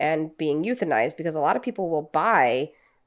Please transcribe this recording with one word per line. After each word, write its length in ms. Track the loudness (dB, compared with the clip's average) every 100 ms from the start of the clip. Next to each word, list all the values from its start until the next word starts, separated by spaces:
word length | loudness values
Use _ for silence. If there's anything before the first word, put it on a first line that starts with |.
and 360 | 0 0 -4 -4
being 280 | -2 0
euthanized, 520 | -2 -2 0 2 0 -2
because 200 | -6 0
a 40 |
lot 140 | 0 0
of 60 |
people 260 | -2 -4 -2
will 220 | -2 -2
buy 580 | 0 2 4 4 2 -4 -10 _ _